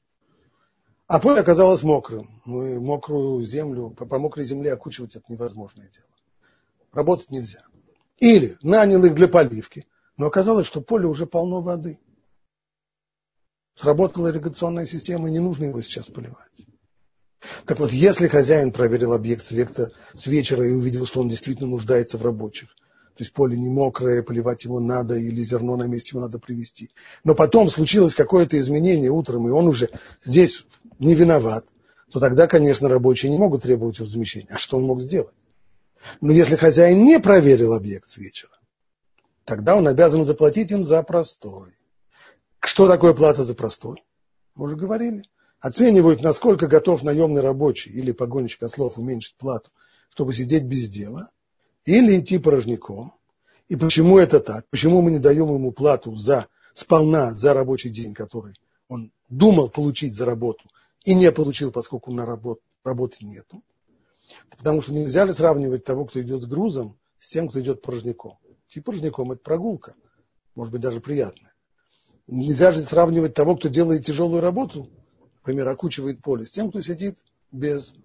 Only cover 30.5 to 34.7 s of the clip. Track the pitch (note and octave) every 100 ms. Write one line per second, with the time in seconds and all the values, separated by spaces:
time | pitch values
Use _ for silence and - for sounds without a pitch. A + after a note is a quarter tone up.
30.5 | - - _ _ - C#3+ D#3+ E3+ D#3 A2+
31.5 | A2 - _ _ _ _ - C3 B2+ E3
32.5 | E3 D3 C3 C3+ B2+ B2+ B2 C3+ D3+ G3+
33.5 | C#3 B2 A#2+ A2+ G#2 A2 A2 G#2+ G#2 F#2+
34.5 | - -